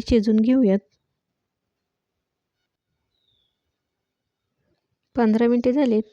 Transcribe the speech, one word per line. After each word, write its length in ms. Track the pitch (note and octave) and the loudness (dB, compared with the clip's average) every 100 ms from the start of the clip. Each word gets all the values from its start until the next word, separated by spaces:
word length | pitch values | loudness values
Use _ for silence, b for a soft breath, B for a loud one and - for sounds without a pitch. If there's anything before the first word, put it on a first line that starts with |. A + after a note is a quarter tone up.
| - | 0
शिजून 260 | A#3 G#3 A3 | 0 0 0
घेऊयात. 440 | A3 C4 G#3+ G3 - _ _ _ _ _ _ _ _ _ _ _ _ _ _ _ _ _ F#5 _ _ _ _ _ _ _ _ _ _ _ _ _ _ _ _ _ _ _ _ _ _ _ _ - | 0 2 2 0 -4 _ _ _ _ _ _ _ _ _ _ _ _ _ _ _ _ _ _ _ _ _ _ _ _ _ _ _ _ _ _ _ _ _ _ _ _ _ _ _ _ _ _ -2
पंधरा 320 | A3+ G#3+ A#3 | 0 0 0
मिनिटे 240 | A#3+ B3 | 0 -2
झालेत. 300 | C4 C4 G#3+ A3+ | -2 0 -2 -4